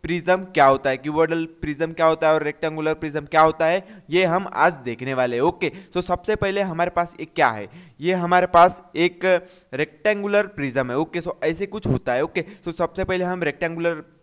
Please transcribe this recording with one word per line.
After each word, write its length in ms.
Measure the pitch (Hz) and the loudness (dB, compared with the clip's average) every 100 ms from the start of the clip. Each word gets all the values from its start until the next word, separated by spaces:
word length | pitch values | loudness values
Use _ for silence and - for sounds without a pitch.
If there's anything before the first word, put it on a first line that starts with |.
प्रिज्म 320 | - 175 175 185 | -4 -4 0 0
क्या 300 | 185 160 139 | 0 4 4
होता 240 | 135 139 | 6 0
है, 80 | 131 | -4
क्यूबॉइडल 480 | 139 151 160 165 160 - | -4 0 0 0 -4 -8
प्रिज्म 320 | 151 143 160 | -10 -6 -6
क्या 120 | 160 160 | 0 2
होता 220 | 160 160 | 2 2
है 60 | |
और 100 | 156 | 2
रेक्टेंगुलर 500 | 147 151 160 156 156 | 0 -4 -6 -4 -4
प्रिज्म 280 | 156 156 151 | -4 -6 -8
क्या 200 | 147 160 | 0 4
होता 240 | 160 160 160 | 4 4 0
है, 380 | 185 185 - - | -2 -6 -20 -2
ये 160 | 170 185 | 0 2
हम 240 | 175 196 | 0 -2
आज 200 | - 165 | 2 2
देखने 400 | 156 120 113 127 | 2 -8 -8 -4
वाले 220 | 131 123 120 | -2 0 2
हैं। 80 | |
ओके, 280 | 151 - 165 190 - | 0 0 -6 -6 -8
so 100 | 180 | -8
सबसे 320 | 175 175 - 214 | -4 -4 -2 -2
पहले 260 | 196 196 | -2 -2
हमारे 280 | 190 165 175 | -4 -2 -2
पास 260 | 175 170 - | -2 -4 -8
एक 120 | 156 - | -10 0
क्या 120 | 135 | 0
है, 200 | 110 101 156 180 _ | 0 -10 -16 -20 _
ये 120 | 156 | -2
हमारे 340 | 185 175 180 180 | -2 2 2 6
पास 340 | 170 180 - - 147 | 6 6 4 -10 -2
एक 520 | 175 175 185 175 180 - _ | -2 0 0 0 -2 -20 _
रेक्टेंगुलर 760 | 131 151 _ 214 208 202 202 196 | -6 -6 _ -2 -2 0 0 0
प्रिज्म 440 | 147 139 127 127 | -4 -4 -2 -2
है। 60 | 127 | -2
ओके, 240 | 160 170 | -4 -6
so 100 | 170 - | -8 -4
ऐसे 220 | 156 165 196 | -4 -4 -8
कुछ 220 | 208 - | -6 -2
होता 260 | 131 - | -2 0
है। 100 | 123 | -2
ओके, 220 | 160 180 170 208 170 | -2 -6 -8 -12 -12
so 60 | |
सबसे 300 | 160 170 - | -6 -6 -4
पहले 220 | 190 185 180 | -6 -4 -4
हम 180 | 180 | -4
रेक्टेंगुलर 500 | 180 - 170 165 170 160 - _ | -4 -4 -6 -2 -4 -4 -12 _